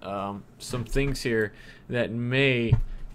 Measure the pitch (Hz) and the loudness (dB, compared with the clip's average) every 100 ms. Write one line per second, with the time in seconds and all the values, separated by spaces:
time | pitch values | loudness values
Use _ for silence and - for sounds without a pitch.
0 | 92 101 98 101 - - - 123 113 139 | -8 -4 -4 -6 -12 -16 -8 -6 -2 0
1 | 139 131 127 113 104 - - - - 120 | 0 -2 0 2 0 -4 -20 -16 -4 -2
2 | 98 117 120 131 139 123 117 - - - | -2 -2 0 2 4 4 4 4 2 -4
3 | - | -8